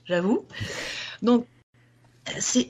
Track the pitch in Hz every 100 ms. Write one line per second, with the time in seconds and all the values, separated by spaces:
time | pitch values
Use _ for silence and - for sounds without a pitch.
0 | - 175 185 320 - - - - - -
1 | - - 214 240 240 _ _ _ _ _
2 | _ _ - - - 247